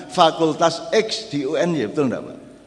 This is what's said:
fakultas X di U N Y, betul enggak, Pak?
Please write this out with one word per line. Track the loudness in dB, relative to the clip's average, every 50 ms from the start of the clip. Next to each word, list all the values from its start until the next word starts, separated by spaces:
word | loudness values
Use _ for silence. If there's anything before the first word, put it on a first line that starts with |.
| -14 -2
fakultas | 2 4 4 4 4 4 2 2 4 2 2 2 2 -2 -4 0
X | 0 0 0 0 -4 -8 -8 -6
di | -6 -4 -4
U | -2 -2
N | 0 0 0 0
Y, | -2 -2
betul | -2 0 0 0 0
enggak, | -2 -4 -8 -12 -16
Pak? | -18 -20 -20 -20 -20 -20